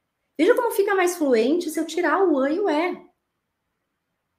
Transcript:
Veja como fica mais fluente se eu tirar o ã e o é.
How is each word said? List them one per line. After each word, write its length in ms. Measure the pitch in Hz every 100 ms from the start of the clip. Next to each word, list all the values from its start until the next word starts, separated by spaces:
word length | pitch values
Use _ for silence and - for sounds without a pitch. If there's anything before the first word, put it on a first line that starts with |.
| _ _ _ -
Veja 180 | 349 494
como 160 | 466
fica 240 | 415 403 381
mais 220 | 349 -
fluente 520 | 285 226 240 339 311
se 80 | 320
eu 80 | 320
tirar 380 | 349 330 330
o 160 | 381 277
ã 100 | 277
e 120 | 339
o 80 | 403
é. 340 | 302 359 - - _ _ _ _ _ _ _ _ _ _ _ _